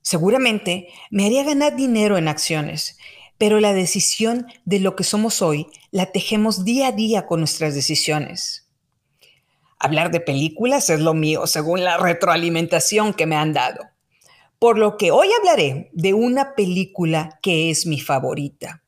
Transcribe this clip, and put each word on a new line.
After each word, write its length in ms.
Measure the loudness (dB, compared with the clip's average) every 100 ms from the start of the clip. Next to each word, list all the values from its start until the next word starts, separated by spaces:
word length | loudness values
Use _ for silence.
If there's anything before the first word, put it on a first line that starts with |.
Seguramente 880 | -4 0 2 2 2 0 -2 -6 -6 -20 -6
me 160 | -2 2
haría 180 | 2
ganar 320 | 2 2 0 0
dinero 400 | 0 2 2 2
en 120 | 0
acciones, 680 | -2 -2 -2 -4 -6 -8 -10 -20 -20 -20 _
pero 220 | 2 4
la 140 | 4
decisión 720 | 2 0 0 -2 0 -2 -2 -6 -12
de 160 | -2 0
lo 160 | 0 -2
que 80 |
somos 380 | -2 0 0 0
hoy 240 | 0 0 -4 -16 _
la 160 | -4 -2
tejemos 580 | -2 -2 0 2 0
día 240 | 0 0 0
a 40 |
día 340 | 0 0 0 0
con 140 | -2
nuestras 340 | -2 -2 -2
decisiones. 920 | -2 -2 -2 -2 -2 -4 -8 -8 -10 _ _ _ _ _ _ _ _ _ _ _ _
Hablar 320 | -2 0 0
de 100 | -2
películas 680 | -2 -2 -2 -2 0 0 2
es 120 | 2
lo 120 | 2
mío, 340 | 2 0 0 -2
según 380 | -2 -2 0
la 140 | 0 0
retroalimentación 1120 | 0 0 2 2 2 -2 0 0 2 0 0
que 140 | 0 0
me 100 | 0
han 160 | 0
dado. 380 | 0 -2 -4 -16 _ _ _ _ _ _ _
Por 200 | 2 4
lo 180 | 2 2
que 140 | 2
hoy 180 | 4 4 4
hablaré 520 | 2 2 2 -2 -10
de 220 | -4 0
una 400 | 2 2 0 -2
película 840 | -2 -2 -2 -4 -2 -2 0 -4 -6
que 280 | -2 0 0
es 140 | -2
mi 160 | -2 -4
favorita. 840 | -2 -2 -2 -6 -8 _ -20 -20